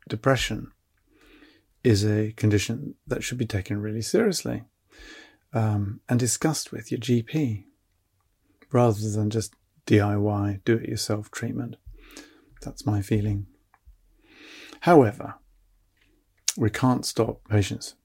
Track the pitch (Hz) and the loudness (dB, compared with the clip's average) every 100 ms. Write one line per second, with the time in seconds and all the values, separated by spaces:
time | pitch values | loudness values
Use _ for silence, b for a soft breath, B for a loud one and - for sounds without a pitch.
0 | - 107 135 131 - - - _ _ _ | -10 -2 2 2 0 -6 -10 _ _ _
1 | _ b b b b b b _ 127 101 | _ b b b b b b _ 2 4
2 | 107 107 107 - 110 104 - 117 147 - | 4 0 -2 0 2 2 0 -6 -8 -12
3 | - 120 - 123 110 98 - 101 107 113 | -8 -6 -6 -6 -4 -4 -4 -6 -4 -6
4 | 110 - 226 170 - 120 - _ _ B | -2 2 2 0 -4 -8 -10 _ _ B
5 | B B B B B 117 110 104 101 113 | B B B B B -2 0 0 -2 -6
6 | - 123 120 - 160 147 - - - 123 | -2 0 0 0 -2 -2 -6 -12 -8 -6
7 | 117 120 113 156 139 101 - _ _ _ | 0 0 0 -2 -2 -4 -10 _ _ _
8 | _ _ _ _ _ _ _ 123 120 104 | _ _ _ _ _ _ _ 4 4 2
9 | 107 107 104 110 - _ _ _ - 107 | -2 0 0 0 -4 _ _ _ 2 4
10 | 104 104 104 104 101 98 - 113 113 113 | 4 2 0 0 -2 -2 0 0 0 -6
11 | - 107 104 - 113 117 120 - - - | -4 -4 -6 -10 -8 -6 -8 -12 -20 -20
12 | B B B B B B - - 117 104 | B B B B B B -16 -8 -2 -2
13 | 98 110 107 101 98 _ _ _ _ - | 0 0 0 -2 -6 _ _ _ _ -20
14 | _ _ B B B B B B - 170 | _ _ B B B B B B 6 8
15 | 113 - 110 - _ _ _ _ _ _ | 8 4 -10 -14 _ _ _ _ _ _
16 | _ _ _ _ - - 110 - 127 123 | _ _ _ _ -6 0 0 2 0 0
17 | - - 113 - - 104 98 110 - - | -2 -2 -2 -4 -2 0 0 -4 -12 -18